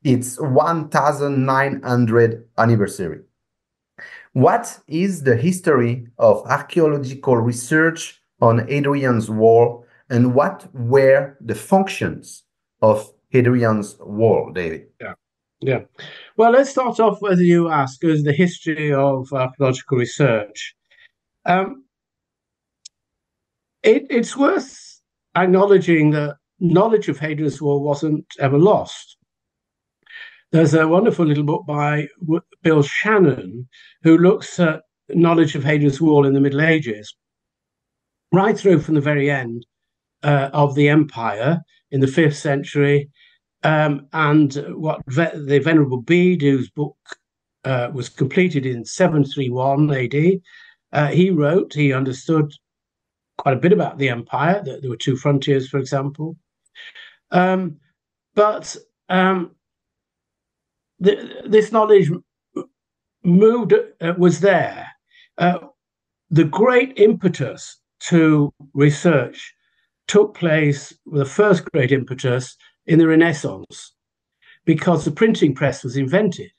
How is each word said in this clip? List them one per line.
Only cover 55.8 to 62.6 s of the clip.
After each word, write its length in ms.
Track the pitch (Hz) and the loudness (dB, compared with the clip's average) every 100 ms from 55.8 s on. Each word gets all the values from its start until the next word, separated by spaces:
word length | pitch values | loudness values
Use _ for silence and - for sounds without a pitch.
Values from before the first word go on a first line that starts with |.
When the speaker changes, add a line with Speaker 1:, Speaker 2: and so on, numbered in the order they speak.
| 127 135 139 147 156 175 _ _ _ - - - - _ _ | -4 -6 -6 -10 -14 -14 _ _ _ -20 -20 -20 -20 _ _
Speaker 2:
Um, 460 | 180 185 185 180 156 _ _ _ _ _ | 0 0 0 -4 -10 _ _ _ _ _
but, 420 | 202 208 - - - _ _ - | 0 2 0 -12 -18 _ _ -4
um, 440 | 185 185 190 175 _ _ _ _ _ _ _ _ _ _ _ _ _ _ _ | 0 0 0 -6 _ _ _ _ _ _ _ _ _ _ _ _ _ _ _
the, 420 | 185 - - - - | 0 0 -8 -16 2
this 260 | 214 208 | 2 4
knowledge 380 | 226 214 202 151 | 0 6 6 4
m-, 540 | 175 _ _ _ - | -2 _ _ _ -14